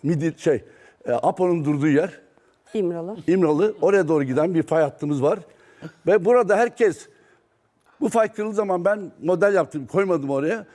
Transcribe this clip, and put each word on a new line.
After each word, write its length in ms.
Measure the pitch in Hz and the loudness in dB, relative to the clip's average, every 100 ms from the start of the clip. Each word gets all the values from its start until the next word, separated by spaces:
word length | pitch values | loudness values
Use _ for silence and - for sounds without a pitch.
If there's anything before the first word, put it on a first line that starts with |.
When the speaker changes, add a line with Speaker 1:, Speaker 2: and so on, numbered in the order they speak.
Speaker 1:
Midir, 360 | 143 156 160 160 | -4 -2 -2 -2
şey, 260 | 165 123 - - - _ - | -2 -2 -4 -20 -20 _ -6
e, 60 | |
Apo'nun 520 | 120 170 185 180 170 | -2 -2 0 0 0
durduğu 240 | 143 147 151 | -2 0 2
yer. 320 | 143 185 - _ _ _ _ _ | 2 2 -2 _ _ _ _ _
Speaker 2:
İmralı. 420 | 220 175 170 170 196 156 | -4 -4 -4 -10 -8 0
Speaker 1:
İmralı, 480 | 190 160 151 - - | 2 2 2 0 0
oraya 280 | 180 202 156 | 2 2 2
doğru 160 | 156 | 0
giden 300 | 131 131 170 | 0 0 0
bir 80 | 170 | 0
fay 200 | - 160 | 0 0
hattımız 400 | 147 - 147 143 | 0 -2 -6 0
var. 160 | 139 208 - _ _ _ 160 _ 156 | 0 -2 -8 _ _ _ -20 _ 0
Ve 180 | 202 | 2
burada 320 | 180 247 196 202 | 4 2 4 2
herkes, 520 | 240 - 214 151 - _ _ _ _ _ _ _ _ - | 0 2 0 0 -14 _ _ _ _ _ _ _ _ -6
bu 80 | 240 | -2
fay 240 | 233 220 | 0 0
kırıldığı 220 | 214 214 | -2 -6
zaman 300 | 208 196 180 | -4 -2 -2
ben 280 | 185 208 175 - | 0 -2 -8 -8
model 320 | 156 180 202 | -2 2 2
yaptım, 320 | 196 151 151 123 | 2 -2 -6 -4
koymadım 440 | 185 196 165 139 | -2 0 -2 -2
oraya. 360 | 139 156 220 - | -4 -4 -6 -10